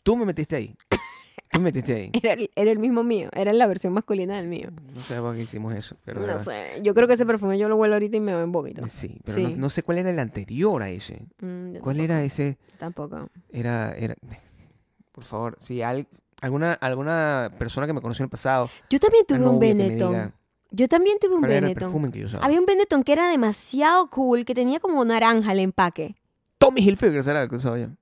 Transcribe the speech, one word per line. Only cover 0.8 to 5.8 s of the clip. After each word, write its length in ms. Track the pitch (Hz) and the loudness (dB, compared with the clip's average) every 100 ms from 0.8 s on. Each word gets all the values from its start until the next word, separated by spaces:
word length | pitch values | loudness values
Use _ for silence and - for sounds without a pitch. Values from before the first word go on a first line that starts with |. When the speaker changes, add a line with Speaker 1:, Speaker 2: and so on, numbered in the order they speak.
| _ - - - - - _ | _ -6 -6 -20 -20 -20 _
Speaker 1:
Tú 80 | 190 | 0
me 60 | 180 | 0
metiste 280 | 131 123 113 | -2 -4 -4
ahí. 160 | 98 | -4
Speaker 2:
<laughs> 120 | 233 | -2
Era 100 | 226 | 0
el, 180 | 214 214 - | -2 -4 0
era 140 | 214 | 0
el 60 | 214 | 2
mismo 240 | 233 233 | 0 0
mío, 260 | 233 214 - | 0 -2 -4
era 200 | - 196 | -2 2
la 120 | 226 233 | 4 4
versión 260 | 185 185 | 2 -2
masculina 440 | 196 - 202 185 202 | -2 -2 -4 -4 -6
del 100 | 175 | -8
mío. 220 | 170 - 160 135 | -10 -12 -16 -18
Speaker 1:
No 80 | 127 | -18
sé 180 | 131 120 | -10 -6
por 160 | 120 117 | -6 -6
qué 60 | |
hicimos 300 | 113 110 110 | -8 -8 -8
eso, 220 | 107 | -8